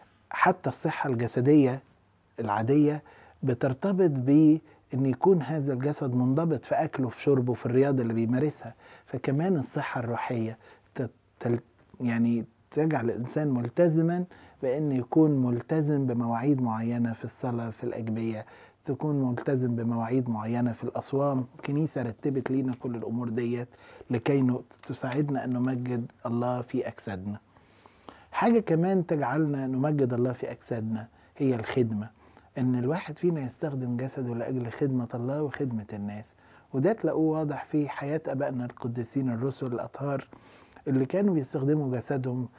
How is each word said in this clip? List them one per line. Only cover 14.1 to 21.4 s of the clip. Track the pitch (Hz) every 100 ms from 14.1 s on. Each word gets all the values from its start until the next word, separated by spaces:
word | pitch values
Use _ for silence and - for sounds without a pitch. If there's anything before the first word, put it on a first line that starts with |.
| 175 180 - - -
بأن | 135 139 151
يكون | 131 120 160 156
ملتزم | 139 123 120 - 160 147 147 131
بمواعيد | 120 117 117 143 139
معينة | 120 110 117 120 117
في | 110 113
الصلاة، | - 131 120 117
في | 107
الأجبية، | 120 - 113 110 113 107 - - - _ -
تكون | 131 151 143 131
ملتزم | 120 - 135 127 120
بمواعيد | 117 117 113 131 120
معينة | 110 110 120 123
في | 113
الأصوام. | 127 - - 135 143 131